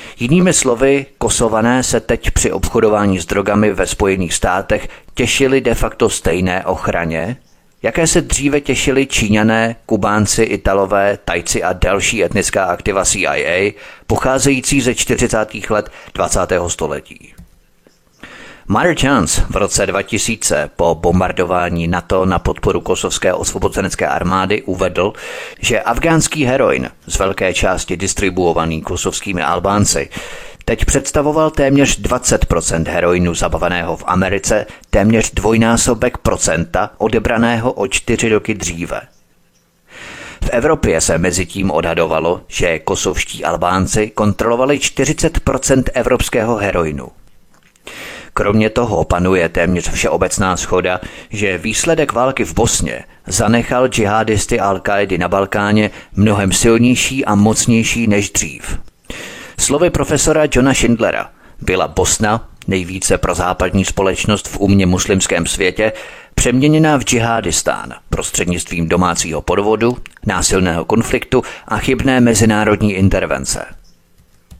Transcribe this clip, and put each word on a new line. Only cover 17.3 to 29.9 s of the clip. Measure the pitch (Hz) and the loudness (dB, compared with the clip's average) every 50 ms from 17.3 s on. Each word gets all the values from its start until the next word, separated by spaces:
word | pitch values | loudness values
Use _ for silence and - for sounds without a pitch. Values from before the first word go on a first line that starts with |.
| - - - - _ _ _ _ _ _ _ _ _ _ _ _ _ _ - - - - - - - - - - | -20 -20 -20 -20 _ _ _ _ _ _ _ _ _ _ _ _ _ _ -20 -20 -20 -20 -20 -20 -20 -14 -6 -2
Mark | - - 165 175 160 - | 0 2 2 2 2 2
Chance | - 135 143 123 85 76 - - - - | 2 2 2 2 2 2 2 0 0 0
v | - | 0
roce | 95 101 98 - - 104 | 0 0 0 0 0 0
dva | 92 92 98 101 | 0 0 -2 -2
tisíce | - - 104 - - 113 104 - - - 76 73 71 - | -2 -4 -4 -2 -4 -4 -4 -2 -2 0 0 -2 -4 -2
po | - 87 85 85 | 0 0 2 2
bombardování | 80 85 87 85 90 92 87 85 - 90 85 90 87 87 87 85 85 85 85 | 2 2 2 2 2 2 0 0 -2 -2 0 0 0 0 0 -2 -2 -2 -2
nato | 90 87 85 - 104 92 92 | -2 -4 -2 -2 0 0 2
na | 95 92 85 | 2 2 0
podporu | - - - - - 104 95 107 | 0 -2 -2 0 0 0 0 0
kosovské | - - 90 - - 92 - - - 95 90 | 0 -2 -2 -2 -2 -4 -4 -2 0 0 0
osvobozenecké | - 87 - - 98 95 98 87 - 95 92 - - 92 | 0 -2 -4 -4 -2 -4 -2 -2 -2 -4 -4 -2 -2 -2
armády | 73 67 80 87 90 92 95 95 95 101 110 - | -2 -2 -2 -2 0 0 0 0 0 -2 -2 -2
uvedl, | - 90 87 92 90 85 87 90 104 110 - - - - - - - - - | -4 -4 -2 -2 -2 0 0 -2 -2 -2 -6 -12 -14 -14 -14 -14 -16 -12 -8
že | - - 117 101 | -4 -2 -2 0
afghánský | - - 120 - - 165 165 160 156 - - 156 143 | 0 0 -2 0 2 2 2 2 2 0 0 0 0
heroin, | 123 127 135 127 90 67 65 64 58 - - _ | 0 2 2 2 2 2 0 -2 -6 -10 -16 _
z | - - - | -8 -4 -2
velké | 98 95 95 - 98 92 87 | -2 -2 0 0 -2 -2 0
části | - - 95 92 87 - - 95 | 0 0 0 0 -2 -4 -6 -6
distribuovaný | 82 95 95 - - 104 95 87 92 90 85 80 85 82 82 80 80 - | -4 -4 -4 -2 -2 -2 -2 0 0 0 2 2 0 0 -2 -2 -4 -6
kosovskými | - 92 87 - 95 87 - - 101 95 87 78 | -6 -6 -4 -4 -4 -4 -4 -6 -6 -4 -2 -2
Albánci, | 69 85 87 90 98 101 104 104 - | -2 -2 0 0 0 2 2 2 2